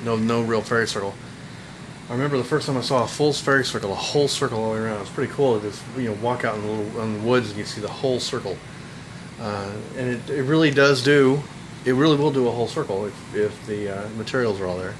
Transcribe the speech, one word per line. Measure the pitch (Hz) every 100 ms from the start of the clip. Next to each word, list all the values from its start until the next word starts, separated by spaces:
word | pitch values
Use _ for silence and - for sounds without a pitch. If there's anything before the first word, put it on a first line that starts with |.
No, | 117 113
no | 110 117
real | 113 110
fairy | 104 117 107
circle. | 107 98 98 - - - - - - - - -
I |
remember | 120 143 143
the |
first | 120 151 139
time | 131
I |
saw | - 131
a | 110
full | - 151
fairy | 139 - 139
circle, | 120 113 104
a | 95
whole | - 147 143
circle | - 135 117
all | 110
the | 110
way |
around. | 110 104
It's | 98
pretty | - 123
cool | - 139 110
to | 104
just, | 98 - 131
you |
know, | 120 101
walk | 117 120
out | 117 107
in |
the | 104
little, | 107 104 117
in | 113
the | 104 110
woods | 123 110
and | 101
you |
see | 101 -
the | 104
whole | - 135 123
circle. | - 123 104 85 - - - - - - - -
Uh, | 113 101 98 104 104 131
and | 123
it, | 120 113
it | 143
really | 131 156 160
does | 139 139 135
do, | 123 147 135 139 143 - - - 123
it |
really | 127 156 147
will | 151
do | 135 123
a |
whole | 117 117
circle | - 143 98 104
if, | - -
if | 101 104 98 -
the, | 104 101
uh, | 98 104 110
materials | 110 135 120 98
are | 95
all | 90
there | 92